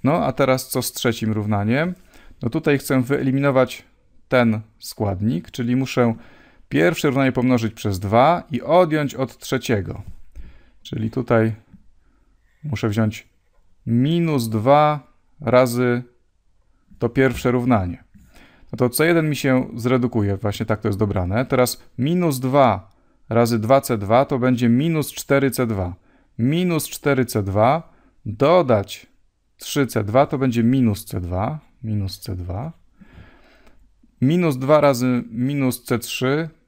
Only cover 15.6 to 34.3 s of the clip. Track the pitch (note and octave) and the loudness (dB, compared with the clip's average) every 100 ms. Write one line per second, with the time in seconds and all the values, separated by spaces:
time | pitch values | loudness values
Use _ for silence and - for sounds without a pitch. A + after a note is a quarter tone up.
15.6 | B2+ A#2+ B2+ B2 B2 _ _ _ _ _ | 4 2 0 0 -4 _ _ _ _ _
16.6 | _ _ _ - A#2+ B2+ C3 A#2+ B2+ B2 | _ _ _ -6 -2 2 2 2 -2 0
17.6 | B2 A#2 F2+ D#2 _ - - - - _ | 2 0 0 -8 _ -20 -20 -20 -20 _
18.6 | - A2+ B2 - D#3+ E3+ D#3 C#3+ C#3 C3 | -16 -2 -2 2 2 2 2 -2 0 0
19.6 | B2 A#2+ A#2+ B2+ A#2+ A#2 G2+ G2 G#2 G2 | 0 -4 0 2 2 0 0 -2 -4 -6
20.6 | G#2+ G#2+ A#2 G2 G#2 G2 F2 G#2 B2 B2+ | -4 -2 -2 -2 -2 -2 -2 -2 -2 0
21.6 | B2 - - - C3+ F3 F3 C3 B2+ C#3 | 0 -2 -14 -6 -2 0 0 -2 0 4
22.6 | C3 F#2 - _ _ _ _ A2+ A#2 A#2 | 4 2 -6 _ _ _ _ 0 2 0
23.6 | A2 C3+ - A#2 G2+ A#2 C#3 C3+ B2+ B2 | 2 2 2 -4 2 2 2 0 0 2
24.6 | A#2+ A#2 D#3+ D#3+ C#3+ - - C#3 C3+ A#2+ | 2 2 2 -2 -4 -8 0 2 2 0
25.6 | B2 G#2 F2+ F2+ _ _ _ - A#2 D#3+ | -2 -2 -4 -8 _ _ _ -4 0 0
26.6 | F3+ D#3+ - - D3 C3+ A#2+ A2 G2 G2 | 0 -2 -4 -4 -2 0 0 -2 -2 2
27.6 | A2+ D#3 E3 _ _ _ A2+ G2+ C#3 F3+ | 2 2 -4 _ _ _ -12 0 4 4
28.6 | D3 A2 G2 - - _ _ _ _ _ | 4 0 0 -12 -18 _ _ _ _ _
29.6 | - - C3+ - G2+ A#2 D3+ C#3+ C3 A#2 | -6 -2 0 -2 0 2 2 2 0 2
30.6 | A#2 C3+ A#2+ G2+ - G#2+ F2 F2+ G#2+ D3+ | 2 4 2 0 -6 -8 -6 -4 -4 -6
31.6 | _ _ A2+ G#2 G2 - - F#2+ F2+ F#2 | _ _ -6 -4 -6 -8 -10 -10 -8 -8
32.6 | D3 - _ _ - - - - - _ | -10 -14 _ _ -20 -20 -20 -20 -20 _
33.6 | - - _ _ _ _ B2+ | -20 -20 _ _ _ _ 0